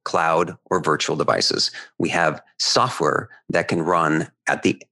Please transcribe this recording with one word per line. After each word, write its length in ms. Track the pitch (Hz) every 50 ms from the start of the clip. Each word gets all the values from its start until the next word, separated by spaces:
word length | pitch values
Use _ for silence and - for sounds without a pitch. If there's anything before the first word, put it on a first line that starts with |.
| _
cloud 500 | - - 90 82 82 82 82 87 78 73 - _ -
or 140 | - 90
virtual 360 | 78 80 76 76 - - 78 76
devices. 520 | 69 64 55 50 50 - - 50 - - - - - - _ -
We 80 | - 78
have 320 | - 85 85 78 - - - _ _ -
software 680 | - - - 123 123 127 - - - 76 67 - - - - - _ -
that 180 | - 85 82 -
can 140 | 90 85
run 500 | 80 85 90 85 82 78 78 78 80 - - _ _ -
at 160 | 71 71 -
the, 180 | 95 82 - - -